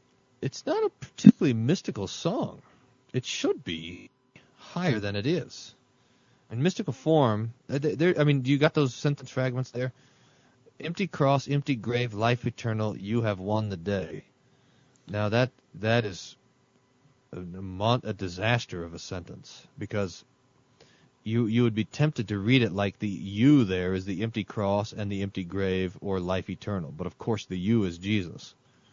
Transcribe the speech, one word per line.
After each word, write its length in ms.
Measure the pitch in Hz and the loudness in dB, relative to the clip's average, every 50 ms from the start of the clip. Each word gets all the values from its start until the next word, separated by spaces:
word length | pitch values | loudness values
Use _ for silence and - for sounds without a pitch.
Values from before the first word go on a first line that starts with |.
| _ _ _ _ _ _ _ _ | _ _ _ _ _ _ _ _
It's 240 | - 135 - - - | -6 -6 -6 -6 -4
not 200 | 262 320 440 440 | -2 0 0 0
a 60 | 392 | -2
particularly 640 | - _ - - _ - - 196 - - - 147 120 | -2 _ -16 -18 _ 10 10 10 10 10 2 0 0
mystical 520 | 113 113 123 170 - - - - 107 98 | 2 2 0 0 0 -2 -8 -6 -6 -8
song. 560 | 95 - - - 165 196 311 277 - - - - _ _ _ _ _ _ _ _ _ - | -8 -8 -6 -4 -4 -2 -2 -6 -6 -8 -14 -20 _ _ _ _ _ _ _ _ _ -8
It 120 | 131 - | -6 -6
should 400 | - - - - - 403 285 147 | -6 -8 -4 -2 -2 -4 -4 -6
be 460 | - 87 80 80 85 87 - - - _ _ _ _ _ - _ _ _ _ | -8 -8 -8 -8 -12 -14 -14 -16 -20 _ _ _ _ _ -20 _ _ _ _
higher 420 | - - - 175 180 175 123 107 | -20 -12 -8 -4 0 0 0 0
than 160 | 104 101 101 | -2 -2 -4
it 100 | 101 101 | -2 -2
is. 480 | 135 175 165 - - - - - - - _ _ _ _ _ _ _ _ _ _ _ _ _ _ _ 107 | 0 -2 -2 -2 -6 -14 -18 -18 -20 -20 _ _ _ _ _ _ _ _ _ _ _ _ _ _ _ -4
In 100 | 117 139 | 0 0
mystical 300 | 180 190 - 214 160 127 | 0 0 -2 -6 -6 -6
form, 600 | - - 156 160 156 139 117 107 104 110 113 117 _ _ - | -4 0 4 4 6 6 4 4 2 -2 -4 -8 _ _ -6
uh, 100 | - 117 | -4 -2
th-, 180 | 135 156 - 117 | -2 -2 0 2
there, 160 | 160 185 175 - | 2 2 4 4
I 40 | 147 | 4
mean, 180 | 147 143 139 123 | 4 4 4 4
do 80 | 127 143 | 2 2
you 60 | 139 | 4
got 160 | 143 156 - | 4 4 4
those 200 | 156 147 127 - | 4 2 2 0
sentence 360 | - - 151 143 - 131 - | 0 -2 -2 -2 -2 -6 -8
fragments 400 | - 135 131 131 123 127 131 - - | -4 -2 -2 -2 -2 -2 -6 -4 -4
there? 200 | 120 127 127 - _ _ _ _ _ _ _ _ _ _ _ _ _ _ - _ _ | -4 -4 -4 -6 _ _ _ _ _ _ _ _ _ _ _ _ _ _ -20 _ _
"Empty 300 | - 156 170 - 202 170 | -8 -8 -4 -2 -4 -4
cross, 400 | - - 151 135 139 139 - - | 0 2 4 4 4 4 2 0
empty 260 | 143 143 143 - 139 | -2 -2 0 0 -2
grave, 400 | 117 95 107 120 123 123 123 107 | -2 -2 -2 0 0 -2 -2 -2
life 320 | 101 110 117 123 120 - | 0 2 2 2 2 0
eternal, 500 | 123 113 - - 117 110 110 107 107 101 | -6 -6 -4 -4 -4 -2 0 -2 -2 -4
you 260 | - 95 101 113 117 113 | -6 -6 -2 -2 0 0
have 180 | 110 104 90 | 0 -2 -2
won 300 | 92 98 107 110 110 104 | -2 -2 0 0 0 -2
the 60 | 98 | -6
day." 480 | 85 82 101 101 95 85 - - 76 - _ _ _ _ _ _ _ _ _ _ _ _ _ _ _ _ - | -6 -2 -2 -2 -2 -2 -4 -10 -12 -14 _ _ _ _ _ _ _ _ _ _ _ _ _ _ _ _ -8
Now 220 | 98 104 107 104 | -4 -2 -2 0
that, 200 | 104 117 127 123 - _ _ _ _ - | 2 2 2 0 -2 _ _ _ _ -4
that 240 | 98 110 113 120 117 | 0 2 2 2 2
is 320 | 104 87 - - - - _ _ _ _ _ _ _ _ _ _ _ _ _ _ _ _ _ _ _ - | 0 -6 -10 -14 -16 -18 _ _ _ _ _ _ _ _ _ _ _ _ _ _ _ _ _ _ _ -14
a, 60 | 85 | -12
a 40 | 92 | -12
mon-, 600 | 87 85 95 98 95 92 92 101 113 120 127 - | -12 -12 -12 -10 -10 -6 0 4 4 4 4 2
a 80 | 107 107 | -4 -6
disaster 720 | 95 98 90 87 90 98 113 120 120 - - 92 87 82 | -6 -6 -8 -6 -2 0 2 2 2 0 -4 -8 -8 -8
of 100 | 82 82 | -8 -10
a 40 | 85 | -14
sentence, 680 | - - 98 92 87 - 90 - - - - - - - _ - | -12 -10 -10 -10 -10 -12 -16 -18 -18 -20 -20 -20 -20 -20 _ -14
because 460 | - 104 - 107 101 90 85 - - _ _ _ _ _ _ _ _ _ _ _ - _ _ _ _ _ _ _ _ | -12 -6 -4 -4 -4 -4 -6 -14 -20 _ _ _ _ _ _ _ _ _ _ _ -20 _ _ _ _ _ _ _ _
you, 200 | 107 110 117 120 | -2 0 0 0
you 160 | 107 110 120 120 | 2 2 4 2
would 120 | 120 107 | 2 2
be 100 | 107 107 | 0 -4
tempted 440 | - - - 147 156 151 - 110 92 | -4 0 0 0 0 0 -2 -4 -4
to 100 | 104 101 | -4 -2
read 220 | 95 110 131 135 117 | 2 4 4 4 4
it 100 | 101 82 | 2 0
like 260 | 101 101 101 92 - | 0 -2 -2 -2 -4
the 100 | 107 104 | -6 -6
you 560 | 98 - - 98 101 104 120 143 151 143 120 | -6 -6 -8 -8 0 4 6 8 8 8 6
there 300 | 95 92 92 90 90 95 | 4 2 0 0 0 0
is 100 | 95 92 | -2 -2
the 180 | 98 98 85 110 | -4 -4 -2 -4
empty 220 | 113 113 110 101 | -2 -2 -4 -6
cross 480 | - - - 104 98 98 104 104 - - | -4 -4 -2 0 2 2 0 0 -4 -6
and 180 | - 104 101 | -8 -6 -4
the 120 | 101 98 98 | -4 -4 -4
empty 200 | 98 - 98 92 | -4 -4 -6 -8
grave 520 | 87 87 98 98 95 92 92 92 90 - - - | -4 -4 -2 0 0 0 0 -2 -2 -4 -6 -6
or 180 | 101 95 95 | -4 -2 -2
life 300 | 90 90 92 95 95 - | -2 -2 -2 -2 -2 -6
eternal. 420 | 92 - - - 104 95 82 69 69 | -10 -8 -6 -4 -4 -4 -4 -6 -8
But 120 | 78 87 | -8 -8
of 100 | 87 - | -8 -8
course 300 | _ - - 113 101 - | _ -4 -4 -4 -4 -4
the 100 | - 92 92 | -6 -6 -4
you 260 | 90 101 117 117 101 | 0 2 2 2 2
is 120 | 92 85 | 0 -2
Jesus. 580 | 85 90 98 107 104 90 80 - - - - - _ _ _ _ _ _ _ | -4 -4 0 0 0 0 -4 -10 -14 -18 -18 -20 _ _ _ _ _ _ _